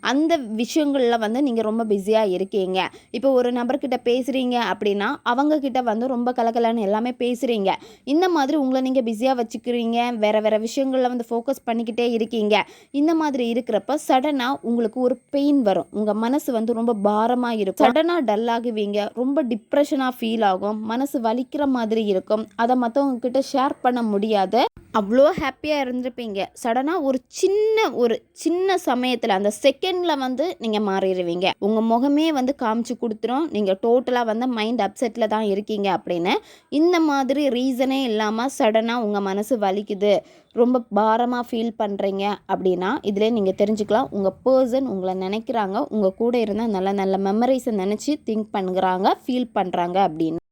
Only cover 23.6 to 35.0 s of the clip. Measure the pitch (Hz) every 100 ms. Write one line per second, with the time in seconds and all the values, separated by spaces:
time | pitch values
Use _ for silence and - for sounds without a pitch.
23.6 | 269 285 254 247 226 202 214 208 190 214
24.6 | 359 - - 226 202 240 285 359 285 -
25.6 | 302 294 254 247 254 247 233 196 185 -
26.6 | 240 233 277 359 269 262 _ - 370 403
27.6 | 427 440 392 233 240 226 _ - 330 349
28.6 | 381 359 - 247 254 247 247 190 202 214
29.6 | 277 269 370 370 349 285 262 254 330 -
30.6 | 226 214 208 190 190 185 175 170 180 -
31.6 | 202 220 226 233 277 285 320 294 254 269
32.6 | 240 226 226 240 240 214 220 254 339 208
33.6 | 202 190 233 247 254 247 233 220 254 233
34.6 | 214 240 196 -